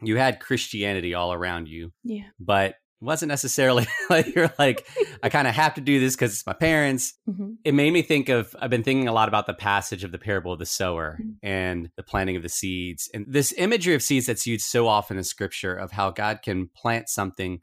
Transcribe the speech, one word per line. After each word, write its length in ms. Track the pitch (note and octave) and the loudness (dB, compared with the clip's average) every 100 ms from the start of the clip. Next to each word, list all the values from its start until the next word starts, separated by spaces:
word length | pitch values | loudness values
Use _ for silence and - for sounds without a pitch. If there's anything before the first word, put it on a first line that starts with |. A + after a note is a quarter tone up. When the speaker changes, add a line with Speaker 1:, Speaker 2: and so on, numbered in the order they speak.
Speaker 1:
you 140 | A2 A2+ | 0 2
had 240 | C3 - | 2 0
Christianity 720 | - B2+ - G#2+ G2+ G2 F2 | -2 -2 -2 -4 -2 -2 -2
all 180 | F2 F2 | -2 -2
around 360 | F2 F2+ E2+ D#2 | -2 -4 -6 -8
you. 240 | E2 E2 - | -12 -14 -12
Speaker 2:
Yeah. 240 | A#3+ G#3 G3+ - | -10 -10 -12 -8
Speaker 1:
But 360 | F2+ G2 G2 - _ _ | 2 2 2 -2 _ _
it 40 | |
wasn't 240 | A#2+ D#3 D#3 | -4 -4 -2
necessarily 580 | C#3+ C3 - C3 B2 A2+ - | -4 -2 4 4 4 2 -2
<laughs> 120 | - | 2
like, 240 | E3 D#3+ | 4 4
you're 180 | - D#3+ - | 2 2 4
like, 260 | C#3+ A2+ - - | 2 2 -4 -2
Speaker 2:
<laughs> 180 | - - | -2 -2
Speaker 1:
"I 60 | A#2+ | 0
kinda 240 | D#3+ C3+ | 2 2
have 220 | A2+ D#3 | 4 2
to 60 | D3 | 2
do 200 | C3+ C#3 | 2 4
this 160 | C3 B2+ | 4 2
'cause 160 | A#2+ | 0
it's 120 | G2+ - | -2 -6
my 60 | |
parents." 640 | - D#3+ D#3 D3 C3 - - - | 0 2 4 2 0 -4 -6 -8
Speaker 2:
Mm-hmm. 220 | F#3 G3+ A3+ | -8 -10 -4
Speaker 1:
It 80 | D#3 | 2
made 200 | C#3+ D3 | 4 4
me 100 | E3+ | 4
think 260 | - D3+ C3+ | 2 2 2
of, 280 | B2 G#2+ - | 0 0 -6
I've 100 | B2+ | -2
been 120 | A#2+ | 0
thinking 240 | A#2 C3+ B2+ | 2 2 4
a 60 | |
lot 160 | A2+ A2 | 4 4
about 180 | G#2+ G#2 | 2 0
the 80 | |
passage 480 | G2+ G2+ G2+ - F#2 | -4 0 0 0 -6
of 80 | F#2+ | -8
the 80 | E2+ | -8
parable 340 | G#2+ G2 F2 | -2 -2 -2
of 60 | E2+ | -6
the 80 | E2 | -6
sower 500 | - F#2 E2 D#2 D#2+ | -2 -2 -2 -4 -8
Speaker 2:
Mm. 120 | A3 G#3+ | -10 -10
Speaker 1:
and 460 | G2+ F#2+ F#2 F2+ E2 - | -4 -2 -2 -4 -8 -14
the 60 | |
planting 320 | - G2+ F#2+ | -6 -2 -2
of 80 | F#2 | -4
the 60 | E2+ | -6
seeds. 600 | - F#2+ F#2 F2+ E2 - | -6 -4 -4 -6 -8 -10
And 100 | G#2 G#2 | -10 -2
this 240 | C3+ C3+ - | 0 0 0
imagery 380 | F#3 A#3 F3 | 0 0 2
of 80 | D#3 | 0
seeds 240 | - C3+ B2+ | 2 0 0
that's 220 | A2+ A#2+ | -2 -2
used 180 | A2+ - | -4 0
so 220 | B2 A#2 | 2 4
often 280 | G#2 - F#2+ | 4 2 -4
in 60 | |
scripture 540 | F2+ - G2 - F#2+ F2+ | -6 -6 -8 -6 -6 -6
of 160 | F#2+ | -6
how 180 | G2+ G2 | -2 -2
God 300 | F#2 G#2+ G#2+ | 0 -4 -4
can 280 | - F#2 F2+ | -4 -4 -6
plant 340 | _ A#2 A#2 - | _ -2 -2 -2
something 520 | - G2 F2+ F#2 F2 | -4 -4 -4 -6 -6